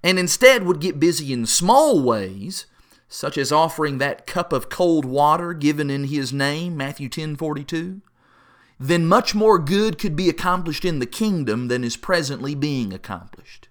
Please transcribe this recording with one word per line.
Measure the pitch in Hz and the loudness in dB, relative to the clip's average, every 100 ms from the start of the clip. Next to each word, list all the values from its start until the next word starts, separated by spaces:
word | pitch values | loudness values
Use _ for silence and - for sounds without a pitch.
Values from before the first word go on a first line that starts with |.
and | 175 185 | 2 0
instead | 180 - 254 247 180 | 0 6 6 6 2
would | 156 | 0
get | 180 147 | -2 2
busy | 165 165 139 | 2 2 -4
in | 127 113 | -4 -2
small | - 175 262 311 196 | 0 4 6 6 4
ways, | 123 110 95 98 107 190 - _ _ _ _ | 2 0 -4 -10 -10 -12 -14 _ _ _ _
such | - 143 156 | -10 -6 -4
as | 131 | 0
offering | 151 160 156 151 135 | 2 2 0 -4 -2
that | 139 - - | -4 -4 -6
cup | 180 175 | -6 -2
of | 135 - | -4 -4
cold | - 180 160 135 | 0 4 4 2
water | 135 147 165 175 | 2 4 2 -2
given | 165 147 151 147 | 0 0 0 -2
in | 139 139 | -2 -2
His | 147 127 | -4 -4
name, | 139 139 151 175 160 | -2 -2 -2 -6 -6
Matthew | 139 139 135 | -8 -8 -10
ten | - 156 143 | -8 -8 -6
forty-two, | 160 151 143 165 170 190 _ _ _ _ _ _ _ _ | -6 -6 -6 -6 -6 -12 _ _ _ _ _ _ _ _
then | 131 170 165 | 0 2 6
much | 208 - 208 | 4 2 2
more | 220 190 | 4 4
good | 147 196 220 160 | 4 2 0 0
could | 208 156 | -4 0
be | 185 | 0
accomplished | 165 180 180 170 156 180 | 0 -2 -2 -2 -2 -2
in | 151 | -2
the | 123 | -4
kingdom | - 220 180 127 110 123 | -2 0 0 0 -2 -2
than | 123 | -2
is | 120 - | -2 -6
presently | - 180 139 123 139 143 | -2 0 0 -6 -6 -4
being | 147 135 107 | -2 -2 -4
accomplished. | 95 - 90 - - - - - | -6 -10 -12 -12 -20 -20 -20 -20